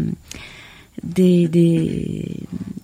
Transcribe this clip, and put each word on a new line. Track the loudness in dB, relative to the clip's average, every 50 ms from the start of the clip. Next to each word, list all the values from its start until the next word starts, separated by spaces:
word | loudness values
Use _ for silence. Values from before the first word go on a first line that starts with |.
| -2 -4 -6 -8 -12 -14 -18 -18 -18 -20 -20 -20 -20 -20 -20 -20 -20 _ _ -14 -12
des, | -4 0 2 4 6 6 6 4 4
des, | 4 4 4 4 4 2 0 -2 -2 -4 -6 -6 -6 -8 -8 -8 -10 -12 -12 -10 -10 -10 -10 -10 -12 -14